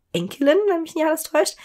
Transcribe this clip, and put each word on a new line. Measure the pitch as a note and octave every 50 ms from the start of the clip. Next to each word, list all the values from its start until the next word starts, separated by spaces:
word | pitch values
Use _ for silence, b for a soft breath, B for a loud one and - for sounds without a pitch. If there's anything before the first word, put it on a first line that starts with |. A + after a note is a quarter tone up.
| _ _ -
Enkelin, | E3+ F3 G3 - - C#4 C#4 D4+ F#4+ G#4+ G4+
wenn | F4+ E4 E4
mich | D4+ -
nicht | E4 D#4
alles | D#4+ D#4 D#4+ -
täuscht, | - - D4+ F4 - - B